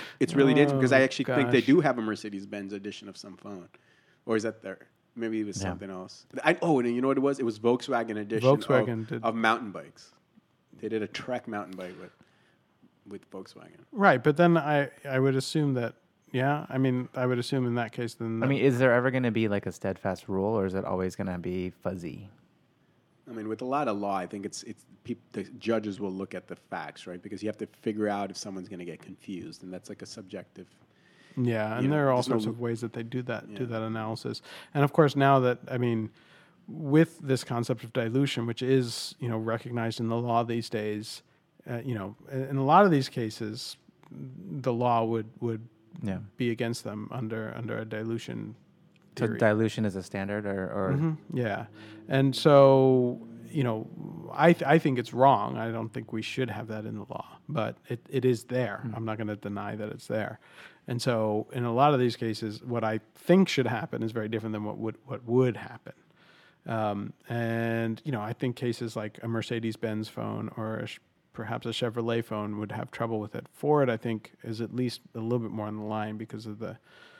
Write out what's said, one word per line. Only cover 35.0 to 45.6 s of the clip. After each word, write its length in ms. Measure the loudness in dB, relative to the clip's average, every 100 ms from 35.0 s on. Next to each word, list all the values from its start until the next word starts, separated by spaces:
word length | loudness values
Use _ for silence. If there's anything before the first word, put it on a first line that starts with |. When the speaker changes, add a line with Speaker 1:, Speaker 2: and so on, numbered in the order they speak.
| 4 6
Speaker 2:
now 240 | 6 8
that, 180 | 6 2 -4
I 80 | -2
mean, 320 | 0 0 -2 -10 _ -20 _ _ -16
with 520 | -8 2 4 4 0
this 240 | -2 -2
concept 400 | -2 -4 -2 -4
of 80 | -4
dilution, 540 | -4 0 2 0 0 -4
which 160 | -2
is, 540 | 2 2 2 -4 -10 -8
you 80 | -4
know, 100 | -4
recognized 640 | -2 -4 -4 -4 -2 -2
in 80 | -2
the 80 | -2
law 280 | 0 0
these 260 | 0 -2 -4
days, 540 | -4 -4 -4 -8 -14 _ _ _ _ -10
uh, 100 | -8
you 100 | -6 -6
know, 200 | -6 -12 -10
in, 120 | -8
in 120 | -4 0
a 60 |
lot 220 | 6 8 8
of 60 |
these 180 | 6 2
cases, 640 | -4 -6 -4 -8 -8 -12 -14 _ _ -18
the 640 | -16 -14 -14 -10 -4 -2
law 320 | 0 2 2
would, 240 | 2 -2 -4 -6
would 260 | -4 -4